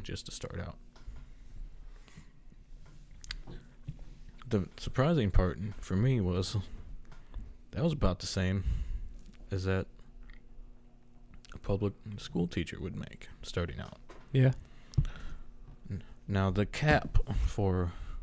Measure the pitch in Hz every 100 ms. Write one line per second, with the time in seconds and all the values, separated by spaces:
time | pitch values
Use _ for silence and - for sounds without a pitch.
0 | 98 92 - - - - - - - -
1 | - - - - - - - - - -
2 | - - - - - - - - - -
3 | - - - - - - - - - -
4 | - - - - 123 110 87 - - -
5 | 139 165 104 - 92 - 104 - - 92
6 | 123 127 90 90 90 107 - - - -
7 | - - - - - - - - 165 151
8 | 95 90 - - 92 98 92 - - -
9 | - - - - - 98 92 95 95 -
10 | - - - - - - - - - -
11 | - - - - - - - 101 101 -
12 | 107 101 - 170 175 - 82 - 90 -
13 | - - - - - - 85 - - -
14 | - - - 135 131 - - - - -
15 | - - - - - - - - - 95
16 | - - - 98 98 95 104 - 151 151
17 | - - - - - - 98 92 85 -
18 | - -